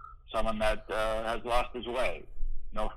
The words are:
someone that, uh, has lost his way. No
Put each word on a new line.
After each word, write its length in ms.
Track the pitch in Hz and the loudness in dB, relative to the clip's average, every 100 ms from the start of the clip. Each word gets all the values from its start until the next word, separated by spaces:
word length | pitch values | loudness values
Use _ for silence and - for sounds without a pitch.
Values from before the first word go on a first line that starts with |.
| - - - | -18 -18 -6
someone 260 | 113 110 107 | 0 0 2
that, 260 | 110 107 - | 2 0 -2
uh, 320 | 104 110 110 | -2 0 0
has 200 | 113 117 120 | -2 -4 2
lost 240 | 120 131 | 2 2
his 140 | 123 110 | -2 -6
way. 360 | 123 - - - - - - - | 0 0 0 -6 2 4 4 0
No 180 | 107 107 | 0 -2